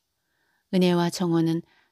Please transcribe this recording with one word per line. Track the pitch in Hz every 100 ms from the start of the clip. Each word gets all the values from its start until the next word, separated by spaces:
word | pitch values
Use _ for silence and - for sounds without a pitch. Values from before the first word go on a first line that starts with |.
| _ _ _ _ _ _ _
은혜와 | 190 180 175 175
정호는 | - 175 165 165 165 - _ _